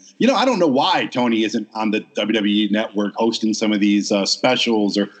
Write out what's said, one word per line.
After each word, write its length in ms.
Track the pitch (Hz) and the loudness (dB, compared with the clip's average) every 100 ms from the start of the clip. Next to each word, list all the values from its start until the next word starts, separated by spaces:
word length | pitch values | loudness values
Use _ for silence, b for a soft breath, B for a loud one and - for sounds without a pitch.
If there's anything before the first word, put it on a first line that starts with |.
| B - | B -2
you 80 | 226 | 0
know, 80 | 247 | 2
I 100 | 262 | 0
don't 140 | 214 | 2
know 80 | 170 | 2
why 400 | 131 175 160 107 | 2 0 0 -2
Tony 360 | 131 123 113 | -2 0 0
isn't 240 | 107 113 104 | 0 -4 -6
on 160 | 110 107 | -6 -2
the 120 | 107 | -2
W 320 | - - 104 | -4 -4 -2
W 320 | 131 104 104 104 | 0 2 0 0
E 20 | |
network 460 | 107 113 101 104 - | -2 -2 -4 -4 -2
hosting 400 | 113 113 110 107 | -2 0 -2 0
some 180 | 110 | 0
of 60 | 107 | 2
these, 320 | 101 101 98 | 2 2 2
uh, 120 | 101 95 | 0 0
specials 680 | - 127 123 120 110 101 101 | 0 0 0 0 0 0 0
or 140 | 101 - | -2 -2